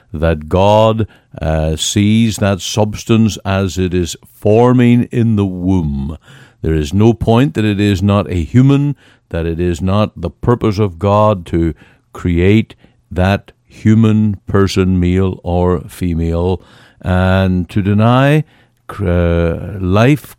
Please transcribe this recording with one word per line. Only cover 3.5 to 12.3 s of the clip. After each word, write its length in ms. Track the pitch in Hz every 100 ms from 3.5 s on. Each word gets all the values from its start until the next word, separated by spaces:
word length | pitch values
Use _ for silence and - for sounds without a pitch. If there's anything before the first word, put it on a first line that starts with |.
| 95 98 85
it 140 | 92
is 220 | 90 85 - _
forming 800 | _ 104 110 123 127 120 120
in 320 | - 127 113 107
the 100 | 98
womb. 680 | 92 90 95 78 69 69 78 - - - _
There 120 | 80
is 180 | 80 73
no 220 | 95 110
point 400 | 110 - 113 143
that 100 | 156
it 160 | 107 101
is 220 | 104 92
not 280 | 101 101 92
a 140 | 90
human, 520 | 82 113 135 139 143 139 _ _ _
that 180 | 85 82
it 140 | 82
is 200 | 87 82
not 400 | 92 98 107 -
the 100 | 85
purpose 480 | - - 120 110 98
of 200 | 104 82
God 480 | 101 104 107 101 85
to 280 | 85 85 - _ _ _
create 600 | - 90